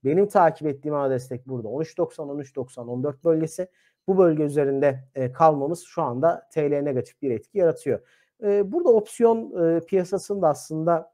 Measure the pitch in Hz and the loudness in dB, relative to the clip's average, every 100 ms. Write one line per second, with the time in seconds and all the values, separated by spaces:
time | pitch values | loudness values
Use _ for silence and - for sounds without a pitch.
0 | 131 170 202 202 165 160 151 135 151 147 | 2 2 4 4 4 2 -6 -4 -4 -2
1 | 139 131 131 123 131 127 107 131 156 - | 0 -2 -4 -12 -10 -10 -8 -6 -6 -4
2 | 165 - 143 147 135 - 127 - 117 123 | -6 -6 -10 -10 -10 -10 -10 -12 -10 -4
3 | 147 135 170 165 160 - 185 _ _ _ | -6 -2 0 0 -2 -6 -10 _ _ _
4 | - 190 175 156 147 143 139 139 143 131 | -2 4 4 4 0 0 0 2 0 0
5 | - 135 127 131 160 147 139 170 - - | -10 -6 -6 2 2 4 -2 -6 -8 -6
6 | 147 123 165 175 _ - 147 143 143 127 | -4 0 0 0 _ -4 -2 -2 -2 -4
7 | 120 _ 139 113 _ 202 170 - 143 131 | -6 _ -6 -6 _ 0 0 0 -4 -4
8 | _ _ _ _ 208 202 196 311 349 226 | _ _ _ _ -2 0 0 0 4 4
9 | 214 - 233 226 226 180 165 165 165 190 | 2 2 2 2 -2 0 2 2 0 -2
10 | 180 196 - 202 170 143 - 156 160 170 | 0 -6 -4 0 0 0 -6 -4 0 -2
11 | 165 | -2